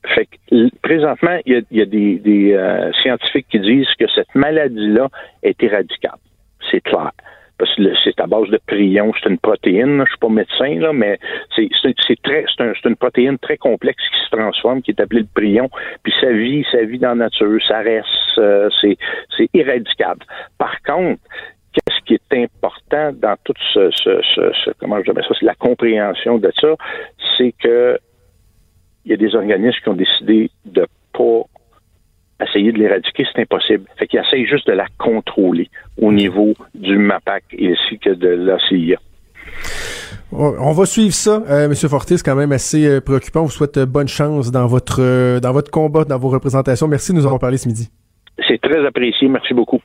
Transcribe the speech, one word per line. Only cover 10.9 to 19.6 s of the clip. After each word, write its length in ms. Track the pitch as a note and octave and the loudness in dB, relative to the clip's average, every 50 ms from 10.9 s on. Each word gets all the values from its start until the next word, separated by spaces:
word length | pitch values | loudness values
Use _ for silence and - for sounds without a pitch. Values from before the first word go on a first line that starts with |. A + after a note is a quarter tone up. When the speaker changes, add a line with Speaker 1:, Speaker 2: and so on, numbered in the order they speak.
| D3+ | 0
Speaker 1:
mais 240 | C3 G#2+ G2+ G2+ - - - - - - _ - | 0 0 0 -2 -4 -6 -10 -10 -10 -10 _ -2
c'est, 140 | A2+ A2 F#2+ - - | -2 0 0 0 0
c'est, 120 | - C3+ A#2+ - - - | 0 0 0 0 0 0
c'est 80 | - _ | 0 _
très, 240 | - - C#3 D#3 - - - | 0 -2 -2 -2 -2 -4 -4
c'est 80 | - B2 | -2 -2
un, 80 | A#2 G2 - | -4 -4 -2
c'est 80 | - A#2+ | -2 -2
une 80 | A2+ | 0
protéine 400 | _ C3 B2 - B2+ B2 C3+ C#3 | _ -2 0 2 2 0 0 0
très 220 | A#2+ - - D3+ - | -4 -4 -6 -6 -2
complexe 440 | - C3+ A2 - - C3+ C3+ - - - - | 0 0 0 0 -2 -4 -4 -2 -6 -4 -2
qui 100 | - - | -4 -2
se 100 | - - | -2 -2
transforme, 460 | A2 A2 G2+ F2+ - - A#2 B2+ C3 | -2 -2 -2 -4 -2 -2 0 -2 0
qui 120 | - - | -2 -4
est 80 | G#2+ - | -2 -2
appelée 180 | G#2 G2+ A2 A#2 | -2 0 0 -2
le 80 | G#2+ - - | -2 0 -2
prion, 340 | - G#2 G#2+ G2+ A2+ C3 C3 - - - - - - | 0 0 2 2 2 0 -2 -6 -12 -12 -12 -14 -8
puis 120 | _ - - - | _ -4 -2 0
ça 120 | C#3+ C3 | 2 2
vit, 340 | A#2 G#2 A2+ B2 C#3 D3 C3+ - | 2 0 0 -2 -2 -2 -2 0
ça 100 | - B2 A2+ | 0 0 0
vit 140 | G#2+ A#2+ B2+ | 0 -2 -2
dans 120 | C3 B2 | -2 0
la 160 | A#2+ A#2+ A#2 | 0 0 0
nature, 320 | A2 - - G#2+ G#2 G#2+ A2 - - | -2 0 0 0 2 2 0 0 0
ça 120 | G#2+ A2 | -2 0
reste, 280 | G#2 A2+ A2+ A2 G#2 - - - - - - - | 0 0 0 0 -2 -2 -2 -2 -2 0 2 2
euh, 320 | G#2+ G#2 G2+ G2+ G2+ G#2 - - | 4 4 4 4 2 2 2 2
c'est, 160 | - G#2 F#2+ _ - - - - - _ - | 2 2 0 _ -4 -10 -10 -10 -12 _ -2
c'est 140 | - - - | -2 0 2
éradicable. 720 | - F3+ | 2 0